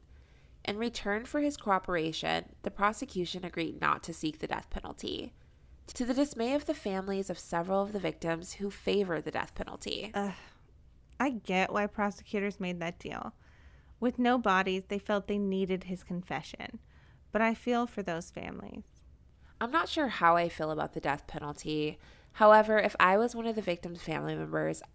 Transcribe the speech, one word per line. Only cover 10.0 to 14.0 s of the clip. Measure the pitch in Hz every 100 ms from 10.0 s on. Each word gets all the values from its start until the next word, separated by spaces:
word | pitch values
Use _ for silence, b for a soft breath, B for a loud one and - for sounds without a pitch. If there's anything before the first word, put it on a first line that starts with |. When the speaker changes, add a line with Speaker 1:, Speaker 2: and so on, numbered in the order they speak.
| 220
Speaker 2:
Ugh. | 208 202 180 B B B - - - - -
I | 262
get | 240 - 185 190
why | 208 208
prosecutors | - 208 196 - 208 202 196
made | 180 175
that | 165 175
deal. | - - - - b b b b b b